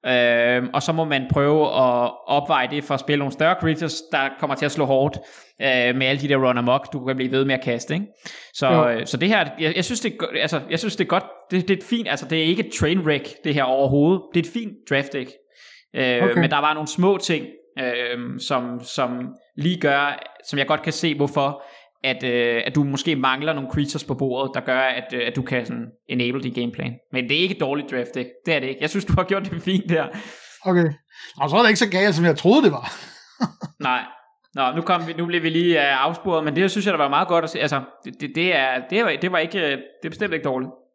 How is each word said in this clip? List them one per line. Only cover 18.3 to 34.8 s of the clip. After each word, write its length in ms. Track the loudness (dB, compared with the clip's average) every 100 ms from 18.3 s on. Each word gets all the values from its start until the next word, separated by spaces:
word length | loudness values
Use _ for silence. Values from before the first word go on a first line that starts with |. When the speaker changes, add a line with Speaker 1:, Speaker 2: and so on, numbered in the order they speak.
| -10 -4
Speaker 1:
som, 320 | -2 -2 -8
som 440 | -8 -4 -4 -4 -10 -14 _ -4
lige 240 | -2 0
gør, 400 | 2 2 0 -4 -14 -18 -8
som 80 | -4
jeg 80 | 0
godt 160 | 0
kan 100 | 0
se, 220 | -2 -2
hvorfor, 480 | 0 0 2 -2 -4 -16 -20 -20 _
at, 200 | -4 -2
øh, 380 | -2 0 2 0 0
at 80 |
du 100 | 0
måske 320 | 0 -2 -2 2
mangler 360 | 2 2 -2
nogle 180 | -4 -4
creatures 340 | -2 -2 -4
på 100 | -6
bordet, 360 | -4 -2 -2 -2
der 60 | -4
gør, 200 | 0 2
at, 340 | 2 0 -6
øh, 60 | -4 -2
at 100 | -2
du 60 |
kan 240 | -2 -2 -4
sådan 200 | -8 -10 _ -6
enable 340 | -2 0 -2
dit 120 | -4
gameplan. 400 | -4 -4 -4 -8 -10 _
Men 120 | -6 0
det 80 | 0
er 40 |
ikke 140 | 0
et 60 | 0
dårligt 300 | -2 -2 -4
draft 240 | -6 -6
deck. 140 | -8 -8 -8 -2
Det 80 |
er 60 | -2
det 60 | -2
ikke. 120 | -4
Jeg 100 | -2
synes, 140 | -2
du 80 | 0
har 120 | 0
gjort 260 | 2 -2 -2
det 120 | -6
fint 260 | -2 -2 0
der. 180 | 0 0 -8 -14 -18 -20 -8
Speaker 2:
Okay. 280 | 0 2 2 -2 _ -20 -20 -6
Og 100 | 2
så 60 | 4
er 40 |
det 60 | 6
ikke 100 | 4
så 120 | 2
galt, 240 | 2 2
som 100 | 4
jeg 120 | 4 4
troede, 260 | 6 6
det 100 | 6
var. 200 | 2 -8 -14 -18 -20 -20 _
<laughs> 480 | -6 -6 -18 _ -2
Speaker 1:
Nej. 120 | -2 -4 -18 _ _ _
Nå, 180 | 0 0
nu 60 | 0